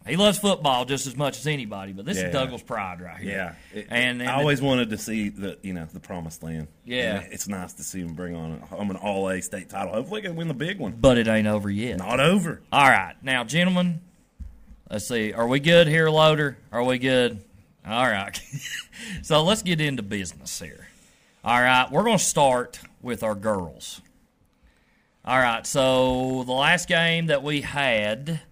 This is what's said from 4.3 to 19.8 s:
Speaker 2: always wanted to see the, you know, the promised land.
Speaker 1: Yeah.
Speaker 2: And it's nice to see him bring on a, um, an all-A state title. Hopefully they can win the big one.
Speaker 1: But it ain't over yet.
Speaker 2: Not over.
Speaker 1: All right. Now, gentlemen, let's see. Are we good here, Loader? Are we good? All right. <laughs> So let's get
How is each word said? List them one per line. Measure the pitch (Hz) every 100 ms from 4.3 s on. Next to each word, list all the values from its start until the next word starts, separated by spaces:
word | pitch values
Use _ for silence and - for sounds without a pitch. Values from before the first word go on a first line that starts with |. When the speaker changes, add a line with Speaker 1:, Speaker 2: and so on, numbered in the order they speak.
| 135
Speaker 2:
always | 147 139
wanted | 139 127 113
to | 107
see | - 110 101
the, | 98 95 -
you | 98
know, | 90 80
the | 90
promised | - 92 80 -
land. | 80 80 76 _ 120
Speaker 1:
Yeah. | 123 117 98
Speaker 2:
And | 82
it's | 101 98
nice | 95 87
to | -
see | - 95
him | 85
bring | 80 87 85
on | 80 78 76
a, | 87
um, | 101
an | 95
all-A | 104 98 95 92
state | - 95 -
title. | 101 95
Hopefully | 107 131 214
they | 196
can | 165
win | 165
the |
big | 123 160 202
one. | 113 117
Speaker 1:
But | 131 120
it | 113
ain't | 110 107
over | 107 101
yet. | 101 123 92
Speaker 2:
Not | 92 127
over. | 151 202 165 110 -
Speaker 1:
All | 135 139
right. | 107 90 -
Now, | 135 127
gentlemen, | 117 156 180 180 180 165 - _ _ - - - - - -
let's | 107 -
see. | 117 107
Are | 113 117
we | 139
good | 147 170 160
here, | 160 156
Loader? | 156 156 151 143 110 -
Are | 113
we | 127 127
good? | 131 127 120 107 - - _ _ -
All | 117 127
right. | 101 98 - -
<laughs> | 139 - - - - 226 180
So | - 156
let's | 165 214
get | 180 160